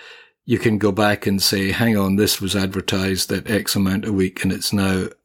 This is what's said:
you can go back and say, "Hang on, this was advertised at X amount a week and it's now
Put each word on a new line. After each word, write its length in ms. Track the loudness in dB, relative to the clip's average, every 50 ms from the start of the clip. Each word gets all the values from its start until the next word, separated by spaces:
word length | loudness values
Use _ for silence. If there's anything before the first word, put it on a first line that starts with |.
| -20 -20 -20 -20 -20 _ _ _ _
you 140 | -2 -2 0
can 180 | 2 2 2
go 140 | 2 2 2
back 340 | 2 2 2 2 2 0 0
and 160 | -2 0 0
say, 300 | 0 0 0 0 0 -2
"Hang 240 | 0 0 0 2 2
on, 200 | 2 2 2 2
this 240 | 4 2 2 0 -2
was 120 | -4 -2 -2
advertised 800 | -2 -2 -2 -2 -4 -4 -2 -2 -2 0 -2 -2 -2 -2 -4
at 180 | -4 -4 -2 -2
X 280 | -2 -2 -2 -2 0
amount 260 | 0 0 0 0 -2 -2
a 60 | -2 0
week 300 | 0 0 0 0 -2 -2
and 80 | -2
it's 220 | -2 -2 -2 -2 0
now 340 | 0 2 2 0 0 -2 -4 -8 -14